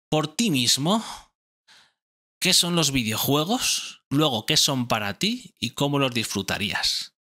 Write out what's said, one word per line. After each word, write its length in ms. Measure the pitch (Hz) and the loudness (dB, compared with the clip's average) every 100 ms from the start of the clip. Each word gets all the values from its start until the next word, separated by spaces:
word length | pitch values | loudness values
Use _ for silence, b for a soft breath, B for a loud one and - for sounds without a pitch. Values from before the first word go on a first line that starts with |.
| _ | _
por 260 | 156 151 - | 0 0 0
ti 140 | 233 | 0
mismo 520 | 135 117 - 156 220 - - - _ _ _ _ b b b _ _ _ _ | 2 2 2 2 0 -2 -12 -18 _ _ _ _ b b b _ _ _ _
qué 140 | 180 | 2
son 240 | 180 175 170 | 2 2 2
los 160 | 143 | 2
videojuegos, 1080 | 139 110 107 - 143 160 247 - - - - _ | 2 0 -2 0 2 2 -2 -2 -4 -6 -14 _
luego 340 | 139 156 110 | 0 2 0
qué 140 | - 151 | 0 2
son 280 | - 135 120 | 2 0 0
para 320 | 113 101 98 | -2 -2 -2
ti 360 | 202 247 - _ | -4 -4 -10 _
y 120 | 127 | -8
cómo 280 | - 143 143 | -2 0 2
los 140 | 135 | 0
disfrutarías. 1040 | 120 107 101 95 - 101 - - - - _ _ | 0 -4 -4 -4 -4 -4 -4 -4 -4 -8 _ _